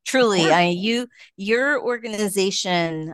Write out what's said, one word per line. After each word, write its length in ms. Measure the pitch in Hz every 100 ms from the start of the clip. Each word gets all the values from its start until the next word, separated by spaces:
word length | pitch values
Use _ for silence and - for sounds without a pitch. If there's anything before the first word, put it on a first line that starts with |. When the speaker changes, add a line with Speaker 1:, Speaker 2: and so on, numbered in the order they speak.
| -
Speaker 1:
Truly, 360 | 262 240 190
Speaker 2:
Of 20 | 160
course. 80 | 160
Speaker 1:
I, 80 | 175
you, 400 | 175 208 233 247 _ - -
your 460 | 196 233 269 294
organization, 1300 | 240 240 226 208 208 202 190 190 190 180 165 160 160